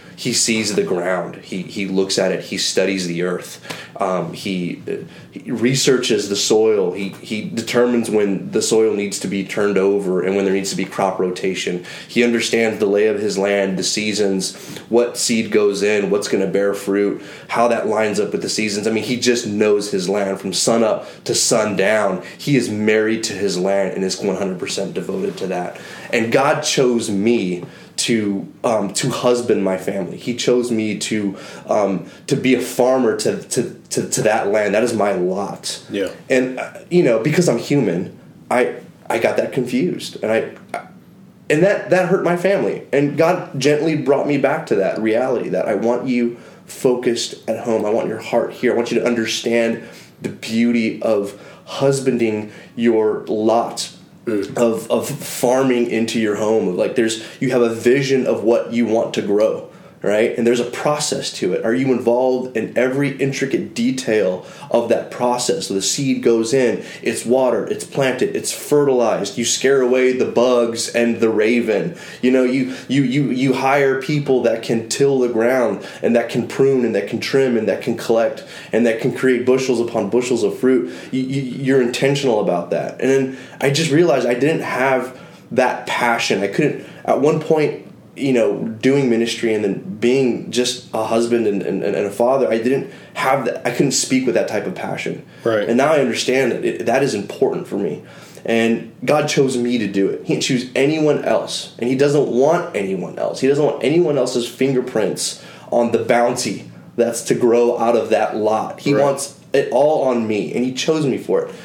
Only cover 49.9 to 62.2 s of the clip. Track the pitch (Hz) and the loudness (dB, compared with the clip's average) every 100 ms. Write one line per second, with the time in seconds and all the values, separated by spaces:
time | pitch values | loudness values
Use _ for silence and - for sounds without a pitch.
49.9 | - - - - - - 113 120 117 110 | -20 -20 -12 -12 -10 -4 2 2 2 0
50.9 | - 113 104 101 - - - - - 139 | -2 0 0 0 -8 -20 -20 -12 0 2
51.9 | 135 131 120 113 107 107 - - - 117 | 2 2 2 0 0 -6 -14 -14 0 2
52.9 | 110 107 - - 107 110 117 110 - - | 4 2 0 -2 0 2 2 0 -6 -10
53.9 | - - - - 107 92 - 117 98 - | -12 -20 -10 -4 -4 -4 0 0 0 -2
54.9 | 120 - 143 - - 120 131 135 123 120 | -4 -4 -8 -8 -2 2 2 4 2 2
55.9 | 110 113 120 107 104 107 110 95 90 104 | 0 0 0 0 0 2 2 2 0 0
56.9 | - 113 - - - 131 127 117 113 120 | 2 0 -2 -10 -4 0 2 2 2 4
57.9 | 139 135 135 117 110 104 117 - 117 113 | 4 4 2 2 0 2 2 0 0 2
58.9 | 113 - - 101 101 107 - - - - | 2 0 -4 0 2 2 0 -8 -20 -20
59.9 | - - 104 120 - 117 120 120 - 151 | -6 0 2 2 2 2 2 -2 -2 -2
60.9 | 151 - - - - 95 92 113 123 135 | 0 -2 -4 -6 -4 -2 -2 0 0 2
61.9 | 120 - 120 | 2 2 2